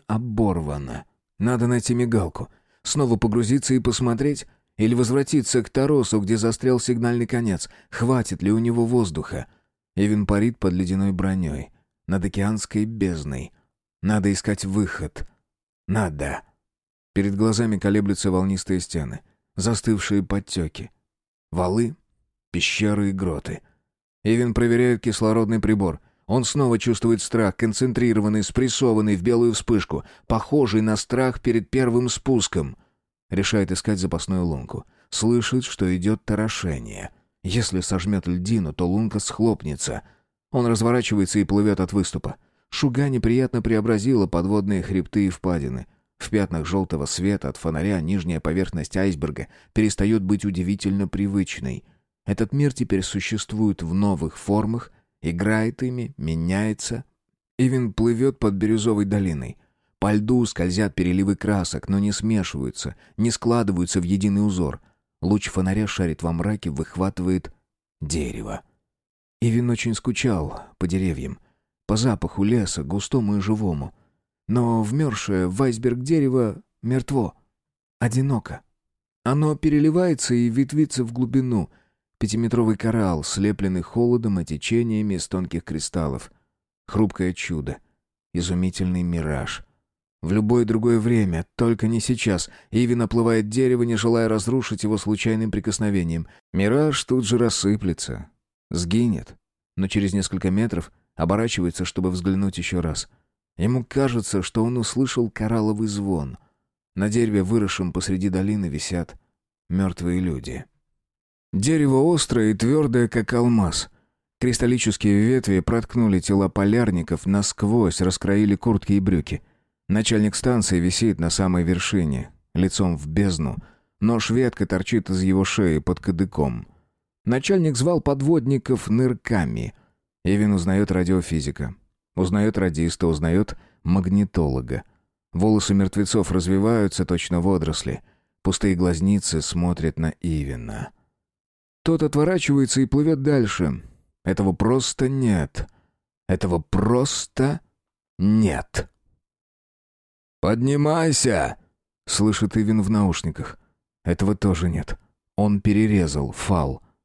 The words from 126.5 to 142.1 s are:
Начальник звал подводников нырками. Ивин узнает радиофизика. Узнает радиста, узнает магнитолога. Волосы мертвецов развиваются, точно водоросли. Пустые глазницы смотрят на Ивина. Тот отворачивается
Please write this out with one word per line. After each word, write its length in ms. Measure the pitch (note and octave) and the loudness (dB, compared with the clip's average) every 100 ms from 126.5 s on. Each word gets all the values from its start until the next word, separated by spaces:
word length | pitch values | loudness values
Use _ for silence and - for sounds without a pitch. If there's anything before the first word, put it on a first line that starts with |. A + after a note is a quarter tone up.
| A1+ - _ _ _ _ _ - | -2 -12 _ _ _ _ _ -2
Начальник 500 | B2+ C#3+ G3 D#3+ A#2+ | -2 2 2 2 2
звал 240 | D3 E3+ | 2 2
подводников 880 | - C#3 C#3 E3 A#2+ C3+ - B2 - | 0 0 4 2 2 0 0 -2 2
нырками. 880 | A2 B2+ A#2+ - E3 D2+ A1+ A1 - _ _ _ _ | 2 2 0 -2 0 0 -4 -8 -10 _ _ _ _
Ивин 300 | F2 G2+ G#2 | 0 4 4
узнает 380 | G2 E2+ F#2+ G2+ | 2 2 2 2
радиофизика. 840 | F#2 F2 F#2+ E2+ E2 C#2 - C2 - _ _ _ - | 2 2 2 0 -4 -4 -6 -8 -10 _ _ _ -4
Узнает 440 | F#2 G#2 G#2+ G2 | 0 2 2 2
радиста, 480 | F#2 D2+ E2 - E2+ | -2 0 -2 0 0
узнает 500 | D#2 E2 F2+ G#2+ - - _ | 0 2 2 0 -6 -18 _
магнитолога. 1000 | D#2+ F#2+ F#2 G2+ G2+ - D2+ C2 A#1+ A#1+ - _ _ _ _ | 0 0 2 2 2 0 0 -2 -4 -8 -8 _ _ _ _
Волосы 400 | E2+ G#2+ G#2+ - | 0 2 2 4
мертвецов 580 | G2 F#2+ G#2 G2+ A2+ F#2 | 2 2 0 0 0 2
развиваются, 760 | F2+ F2 F#2+ G#2+ A#2 G2+ - F2+ | 0 2 2 2 2 0 0 -2
точно 360 | E2+ - F2 | -2 0 0
водоросли. 640 | F2+ F#2 D#2 D#2 - C2 - _ _ _ | 2 2 0 -4 -6 -8 -12 _ _ _
Пустые 320 | - - G2+ F2 | -4 0 0 2
глазницы 640 | F2+ D#2+ F#2+ G2+ - E2 | 2 2 2 2 0 -4
смотрят 560 | - F2 F2 E2+ D#2 D#2+ | -2 -2 0 0 -2 -2
на 160 | D#2+ - | -4 -4
Ивина. 680 | F2 D#2 C#2 B1 A1 A1 - _ _ _ _ _ _ _ _ _ | -4 -4 -4 -8 -10 -10 -12 _ _ _ _ _ _ _ _ _
Тот 200 | - E3 | 0 0
отворачивается 800 | D3+ | 2